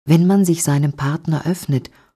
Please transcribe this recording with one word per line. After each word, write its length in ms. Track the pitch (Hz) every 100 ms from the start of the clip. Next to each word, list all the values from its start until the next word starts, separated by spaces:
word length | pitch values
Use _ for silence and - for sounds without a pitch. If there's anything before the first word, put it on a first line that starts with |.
wenn 220 | - 165 180
man 180 | 196
sich 180 | 180 165
seinem 300 | - 143 147
Partner 520 | - 139 160 - 156 160
öffnet 440 | 180 - 135 - _ _